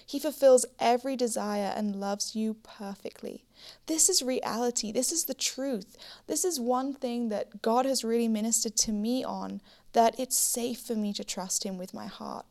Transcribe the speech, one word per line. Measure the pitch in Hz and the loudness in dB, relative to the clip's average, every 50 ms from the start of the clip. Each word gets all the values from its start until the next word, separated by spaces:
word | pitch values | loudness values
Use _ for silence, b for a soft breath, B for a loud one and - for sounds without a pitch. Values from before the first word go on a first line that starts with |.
| B | B
He | B - 285 | B -6 -4
fulfills | 302 302 - - 277 269 254 247 - - - | -4 -4 2 6 8 10 10 10 6 4 -2
every | - - 233 240 240 247 277 269 | 0 2 4 4 2 0 -2 -2
desire | 240 254 226 220 214 202 208 208 208 202 190 - | 0 0 0 0 -2 -2 -2 -2 -2 -2 -2 -2
and | - 214 208 196 | -2 -2 -2 -2
loves | 196 196 196 202 202 - - - | -4 -4 -4 -2 -4 -4 -4 -4
you | 220 220 220 220 | -2 -2 -2 -4
perfectly. | 220 - - - - 202 196 202 - - - - - - - - - _ _ B B B B B B B | -6 -10 -20 -16 -14 -12 -12 -12 -10 -12 -12 -12 -12 -12 -12 -12 -14 _ _ B B B B B B B
This | - 320 320 311 - | -2 2 4 4 4
is | 359 320 | 4 4
reality. | 269 247 254 - - - - 226 247 240 240 - 226 208 | 2 2 0 0 0 -2 -2 0 0 0 0 -2 -4 -2
This | 208 240 254 - 339 | -2 0 0 0 0
is | 320 - | -2 -2
the | - 262 | -4 -4
truth. | - - - - 262 269 277 254 190 - - - B B B B B B | -4 -4 -4 -4 -4 -4 -2 -2 -4 -6 -8 -16 B B B B B B
This | - 311 294 - | -4 -2 0 0
is | 370 330 269 | 0 -2 -2
one | 233 240 247 254 269 285 277 | 0 0 0 0 0 -2 -4
thing | - - 240 240 240 240 220 | -4 -4 -4 -2 -2 -2 -2
that | 208 196 - - - 202 | -2 -4 -4 -8 -8 -4
God | - 220 226 247 262 | 0 2 2 4 4
has | 269 269 254 - | 2 0 0 0
really | 226 226 233 233 | 0 2 2 2
ministered | 226 220 208 220 233 226 - - 226 - | 2 2 0 0 0 0 0 0 0 0
to | - - 226 | 0 0 0
me | 214 208 208 233 254 262 - | 0 -2 -2 -2 -2 -2 -2
on, | - 196 190 190 196 196 202 b b b b b b - | -4 -6 -6 -8 -8 -10 -10 b b b b b b 4
that | 240 226 226 226 - | 6 6 6 4 0
it's | 254 - - | -4 -2 0
safe | - - - - 240 233 254 233 - | 0 0 0 0 -2 -2 -4 -4 -6
for | - - 226 | -6 -4 -2
me | 214 208 208 202 | -2 -2 -2 -4
to | - - | -6 -6
trust | - - 208 190 190 - - - | -8 -6 -6 -4 -4 -4 -4 -4
him | 196 190 | -4 -8
with | 180 185 - - | -8 -10 -10 -12
my | - 214 | -12 -12
heart | 202 - - - 69 - - - _ | -12 -12 -12 -10 -10 -10 -10 -12 _